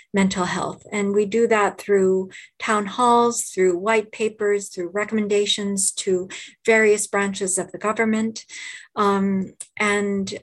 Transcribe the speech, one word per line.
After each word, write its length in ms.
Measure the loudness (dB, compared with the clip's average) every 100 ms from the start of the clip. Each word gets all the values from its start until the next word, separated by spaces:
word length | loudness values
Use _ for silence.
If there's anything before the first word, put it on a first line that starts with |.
| -4
mental 320 | 0 2 0 -4
health. 380 | -2 -6 -8 -8
And 220 | -4 0
we 120 | 0 2
do 200 | 2 4
that 300 | 4 2 -2
through 520 | 0 2 4 2 -2 -12 -20 -10
town 280 | -2 0 -2
halls, 580 | 0 4 6 4 0
through 320 | -6 2 2 2
white 340 | 2 0 0
papers, 600 | -4 -4 -2 0 0 -2
through 180 | -10 -6
recommendations 1040 | -4 -2 -2 0 0 0 -2 -2 -2 -2
to 380 | -2 -2 -2 -2 -12 -18 _
various 420 | 2 4 4 2 0
branches 520 | -2 -2 -2 -2 -2
of 120 | -4
the 80 | -6
government. 680 | -4 0 0 0 -2 -6 -16 -16 -16 -16 -12 0
Um, 560 | 2 2 2 0 -4 -10 -16 -4
and, 580 | 0 0 0 -2 -4 -8